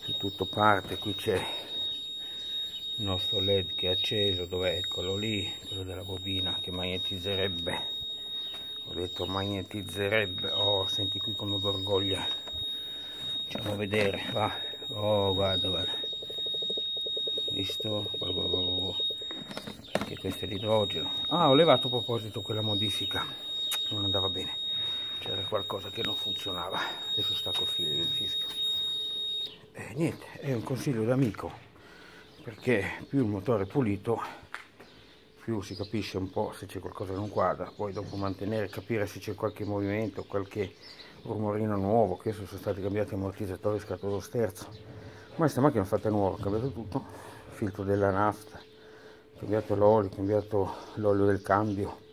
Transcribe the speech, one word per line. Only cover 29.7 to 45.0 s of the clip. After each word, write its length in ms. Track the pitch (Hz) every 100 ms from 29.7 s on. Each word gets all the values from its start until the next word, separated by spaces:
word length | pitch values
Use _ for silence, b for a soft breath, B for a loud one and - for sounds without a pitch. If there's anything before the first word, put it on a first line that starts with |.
Eh, 200 | - - 120
niente, 300 | 160 - - -
è 140 | 139
un 100 | 123
consiglio 400 | 107 127 - 113
d'amico. 480 | 110 131 127 - - - - - B B B B B B
Perché 640 | - 104 127 113 90 - -
più 100 | 139
il 60 | 113
motore 380 | 104 92 110
è 20 | 98
pulito, 560 | 147 113 98 120 113 B B B - - B B B B B B -
più 180 | - 110
si 140 | 90 98
capisce 420 | 98 110 98 98
un 120 | 95
po' 240 | 107 101
se 120 | - 95
c'è 140 | 98
qualcosa 320 | 92 - 98
che 60 | 95
non 120 | 104
quadra. 420 | 107 90 73 92 -
Poi 160 | 104
dopo 240 | 98 98 98
mantenere, 540 | 98 92 101 110 98
capire 360 | - - 113 101
se 120 | 101
c'è 140 | -
qualche 320 | 98 107 - 101
movimento, 580 | 101 101 104 110 95
qualche 500 | - 101 95 104 98 B B B B B
rumorino 520 | 120 107 107 107 107 101
nuovo, 400 | 98 113 101 90
che 140 | 110
adesso 160 | 98 95
sono 140 | 95
stati 220 | 104 98
cambiati 340 | 98 104 101 101
ammortizzatori, 640 | 95 95 101 90 107 104
scatole 420 | - 90 98 101
sterzo. 460 | - 123 107 - - - B B